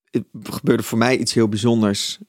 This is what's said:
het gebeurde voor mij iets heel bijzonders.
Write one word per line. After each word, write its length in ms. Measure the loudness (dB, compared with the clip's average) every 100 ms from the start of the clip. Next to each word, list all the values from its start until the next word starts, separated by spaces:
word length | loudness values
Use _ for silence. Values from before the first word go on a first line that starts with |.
| _
het 120 | -6 -6 -14
gebeurde 400 | -12 -4 2 2
voor 140 | 0 0
mij 200 | 2 2
iets 160 | 0
heel 140 | 2 2
bijzonders. 680 | 2 0 2 2 0 -6 -10